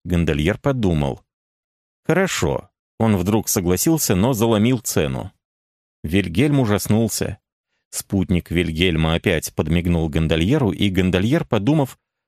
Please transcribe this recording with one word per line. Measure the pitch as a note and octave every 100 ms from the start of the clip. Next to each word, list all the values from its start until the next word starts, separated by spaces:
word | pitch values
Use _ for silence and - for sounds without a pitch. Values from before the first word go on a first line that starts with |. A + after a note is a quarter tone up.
Гондольер | E2 E2+ D#2+ D2 D2+ A2+
подумал. | C#3+ C3 G2+ D#2+ C#2 B1 _ _ _ _ _ _ _ _ -
"Хорошо". | E3+ F#3+ - D2+ C2 - _ _ -
Он | A2 G2+
вдруг | F2 G#2+ -
согласился, | - F2 F2+ E3 E3 - F#2+
но | A#2
заломил | A#2 A#2 G#2+ A2+ B2+
цену. | - - D2 B1+ A1 - _ _ _ _ _ _
Вильгельм | D#2 F#2 F#2 E2 D3 C#3+
ужаснулся. | A#2 G2+ - A2 A2+ - - G2 _ _ _ _ _
Спутник | - - G2+ F2+ F2 -
Вильгельма | E2+ E2 D#2+ F2+ D#2+ D#2+
опять | E2+ - D#2+ -
подмигнул | - D2+ E2+ F2 E2+ D#2+
гондольеру, | D#2+ D#2+ E2 F2 D3+ A2
и | - G2+
гондольер, | F#2 F#2 F2+ G#2+ E3 -
подумав, | A2 G#2 D#3 C3+ - _ _